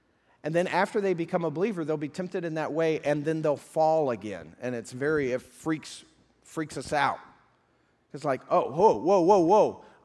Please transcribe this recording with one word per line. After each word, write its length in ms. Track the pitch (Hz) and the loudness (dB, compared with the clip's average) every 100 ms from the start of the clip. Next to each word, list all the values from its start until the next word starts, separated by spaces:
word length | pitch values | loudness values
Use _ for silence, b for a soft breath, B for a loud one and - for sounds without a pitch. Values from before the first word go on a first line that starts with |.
| _ _ _ _ | _ _ _ _
And 120 | 151 | -2
then 120 | 165 180 | -2 0
after 360 | 156 202 220 | 0 0 0
they 100 | 196 | 0
become 320 | 170 165 180 | -2 -2 -2
a 60 | 165 | -2
believer, 340 | 151 220 180 | -2 -4 -2
they'll 140 | 151 156 | -4 -4
be 100 | 151 | -6
tempted 340 | - 180 190 | -8 -8 -6
in 120 | 170 | -6
that 180 | 160 143 | -6 -4
way, 280 | 147 160 156 | -2 0 0
and 180 | 143 147 | 0 -2
then 200 | 147 160 | -2 -2
they'll 140 | 156 139 | -2 -2
fall 540 | - 160 156 160 139 | -4 0 2 2 0
again. 460 | 113 107 90 78 87 | -2 -6 -10 -12 -10
And 120 | 123 | -8
it's 180 | 120 110 | -8 -10
very, 400 | 127 143 156 131 | -6 -2 0 0
it 100 | 123 | -4
freaks, 600 | - - 160 156 - - - _ _ _ | -6 -10 -4 -4 -6 -18 -20 _ _ _
freaks 360 | - 165 151 143 | -12 -8 -8 -8
us 140 | 123 | -4
out. 260 | 147 135 - - _ _ _ _ _ _ _ _ | 2 2 0 -10 _ _ _ _ _ _ _ _
It's 100 | 143 | -8
like, 160 | 147 131 - | -4 -4 0
"Oh, 200 | 170 117 | 0 0
whoa, 260 | 151 208 113 | 4 4 4
whoa, 240 | 147 196 | 4 4
whoa, 200 | 165 208 | 6 6
whoa. 440 | 165 208 143 95 B B | 6 6 4 0 B B